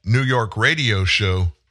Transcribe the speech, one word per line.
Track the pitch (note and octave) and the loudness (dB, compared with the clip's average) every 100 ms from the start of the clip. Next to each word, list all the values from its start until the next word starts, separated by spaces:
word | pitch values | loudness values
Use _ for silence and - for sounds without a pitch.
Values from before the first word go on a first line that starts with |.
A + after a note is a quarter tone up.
New | F2+ A#2+ | -2 0
York | C3 B2+ A2 - | 2 0 -2 0
radio | B2 D#3+ C3 G2+ | 0 2 0 0
show, | F#2 - G2+ F#2 F2+ - _ | 0 0 0 0 -2 -4 _